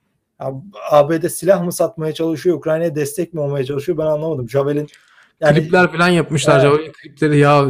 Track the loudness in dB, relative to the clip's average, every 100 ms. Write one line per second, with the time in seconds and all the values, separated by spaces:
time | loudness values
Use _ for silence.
0 | _ _ _ -12 -10 -10 -14 -14 0 2
1 | 2 0 -4 -4 0 0 0 -2 -4 -4
2 | -8 -4 -4 -4 -2 -2 -2 -2 -2 -4
3 | -6 -6 -8 -6 -6 -4 -4 -6 -6 -4
4 | -2 -2 -4 -6 -4 -2 -2 -2 -6 _
5 | _ _ _ -4 2 2 4 2 2 2
6 | 2 2 0 -2 2 4 4 2 0 -14
7 | -16 -2 2 4 4 4 2